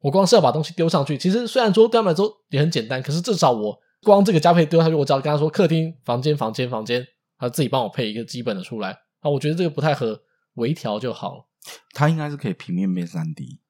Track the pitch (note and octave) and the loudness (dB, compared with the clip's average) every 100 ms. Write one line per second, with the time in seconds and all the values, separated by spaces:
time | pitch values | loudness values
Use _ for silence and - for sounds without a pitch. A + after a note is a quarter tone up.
0 | C#3+ F#3 F#3+ A3+ C3+ D3+ D#3 - E3 E3+ | 0 2 6 6 6 2 -4 -2 0 0
1 | C#3 C#3+ F3 G#3 A#3 C4 A3+ F#3+ A3+ A3+ | -2 -2 0 0 0 0 2 4 6 4
2 | G#3 D#3+ G#3 - _ C#3 D3+ E3 A2 C3 | 2 0 -2 -4 _ 0 0 0 -4 -6
3 | C3 D#3 F3 G3 D3 A#2+ G#2 G2+ _ _ | -4 -4 -2 2 2 2 -2 -6 _ _
4 | - G3+ G3+ F3 E3+ E3+ D3+ E3+ E3 D#3 | 4 4 6 4 4 4 4 4 4 2
5 | C#3 C#3 D3+ D3 D#3 - F3 D#3+ D#3+ E3 | 2 0 0 0 0 2 2 2 -2 -8
6 | - A#2+ C#3 D3 A2 A2 B2 A#2+ G#2+ A#2+ | -4 -2 0 -2 -2 -4 -6 -6 -4 -4
7 | B2 _ _ _ B2+ A#2+ C3 C3+ A2 - | -4 _ _ _ -8 -2 -2 0 -2 -4
8 | A2 G#2+ A2+ B2 A#2+ G2+ F2+ A#2 F#2+ F#2 | -6 -6 -10 -8 -6 -6 -8 -8 -8 -10
9 | _ _ D3 C#3+ D3 E3 F3 D3+ D3+ C#3 | _ _ -4 -2 -2 -2 -4 -2 -2 0
10 | A#2 G#2+ _ _ _ - A#2+ D#3 A2+ G#2 | -2 -6 _ _ _ -6 -4 -4 -6 -6
11 | B2 A2 F#2 C#3 _ _ - - _ - | -6 -8 -10 -12 _ _ -20 -20 _ -2
12 | D3 D#3+ D3 D3 A#2+ F2+ - F2 F#2+ F#2 | 0 0 -4 -8 -8 -8 -6 -4 -2 -4
13 | F2 E2+ D#2+ D2+ B1+ C#2 _ | -6 -8 -8 -10 -14 -16 _